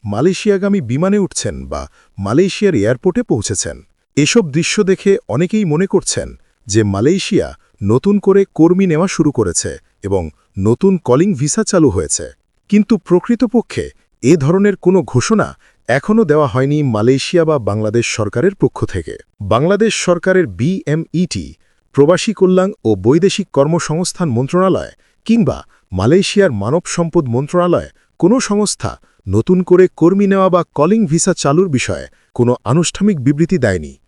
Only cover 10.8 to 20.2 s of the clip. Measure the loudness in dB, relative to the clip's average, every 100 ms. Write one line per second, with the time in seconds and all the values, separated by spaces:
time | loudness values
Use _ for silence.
10.8 | 2 0 0 2 2 -2 -2 -2 0 2
11.8 | 2 0 -4 -6 -8 -18 _ _ _ 0
12.8 | 2 -2 2 -2 0 -2 0 0 -2 -8
13.8 | -10 _ _ _ 2 2 2 2 2 2
14.8 | 0 0 0 -2 0 0 0 -8 _ _
15.8 | -4 -2 2 0 2 2 2 0 0 0
16.8 | 0 2 2 2 0 0 2 0 -2 -4
17.8 | -2 -2 -2 -4 -4 0 -2 0 -2 -2
18.8 | -6 -6 -8 -14 _ _ -2 0 2 0
19.8 | 0 -2 -2 -2